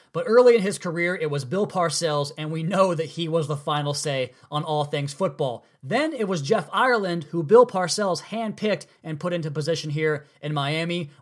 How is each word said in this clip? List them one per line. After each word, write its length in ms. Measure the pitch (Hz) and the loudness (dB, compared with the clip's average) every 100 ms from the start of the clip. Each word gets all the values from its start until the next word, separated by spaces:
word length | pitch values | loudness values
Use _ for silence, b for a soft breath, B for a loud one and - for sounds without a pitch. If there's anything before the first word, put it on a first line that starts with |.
| b | b
But 140 | 165 170 | -6 4
early 280 | 233 247 233 | 8 8 6
in 60 | |
his 180 | 190 156 | 4 -2
career, 360 | 180 165 175 185 | -4 -2 -2 0
it 140 | 156 | -2
was 160 | 143 127 | -4 -4
Bill 220 | 185 208 | -2 -2
Parcells, 640 | 185 170 143 165 147 143 - | 0 0 0 0 0 -2 -6
and 160 | 156 | -8
we 120 | 160 | -4
know 320 | 160 190 190 165 | 0 2 2 2
that 100 | 151 | -4
he 220 | - 165 | -4 -2
was 200 | 165 143 | 0 -2
the 80 | 147 | -4
final 380 | - 147 143 | -2 -2 -2
say 380 | 143 151 135 127 B B | -4 -2 -2 -4 B B
on 140 | 147 | -6
all 220 | 160 151 147 | -2 -2 0
things 280 | 147 143 | -2 -4
football. 500 | - 190 - 139 113 b b | -2 -4 -2 -4 -4 b b
Then 300 | 135 226 311 | -4 -2 -2
it 140 | 269 196 | -2 -2
was 140 | 180 | -2
Jeff 260 | 139 214 147 | 0 -2 0
Ireland, 520 | 190 254 233 185 170 - | 2 2 2 0 -4 -4
who 180 | 170 | -4
Bill 240 | 147 226 240 | 6 8 8
Parcells 560 | 190 175 - 202 160 | 4 -2 -2 -2 -2
handpicked 640 | - 220 220 - 214 180 - b | -6 -8 -6 -4 -2 -2 -6 b
and 160 | 160 147 | -10 -6
put 140 | 175 | -4
into 180 | 175 156 | -4 -4
position 400 | 147 151 160 156 | -4 -2 -2 -2
here 340 | 151 156 147 - b | -2 0 -2 -6 b
in 100 | 151 | -6
Miami. 600 | 151 139 160 170 175 151 B | -2 -2 -2 -2 -4 -6 B